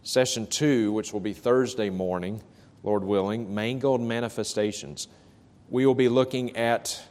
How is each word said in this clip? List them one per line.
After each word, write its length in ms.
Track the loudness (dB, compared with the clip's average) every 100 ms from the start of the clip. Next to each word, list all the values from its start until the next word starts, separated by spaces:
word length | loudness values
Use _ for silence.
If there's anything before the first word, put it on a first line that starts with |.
Session 460 | 0 0 2 -2 -4
two, 440 | 0 2 4 2
which 200 | 0 -4
will 80 | -6
be 120 | -6
Thursday 580 | -4 2 2 2 -2 -2
morning, 520 | -2 -2 -2 -4 -8 -14 -20 -20 -10
Lord 220 | -2 -2
willing, 500 | 2 0 0 -2 -4
Mangled 460 | -4 -2 0 0 0
Manifestations. 1040 | 0 -2 -4 -4 -4 -2 -2 -2 -12 -12 -14 -16 -20 -20 _ _ -4
We 160 | 2 4
will 80 |
be 140 | 6 4
looking 480 | 4 2 0 -4 -2
at 440 | 0 0 -2 -10 -14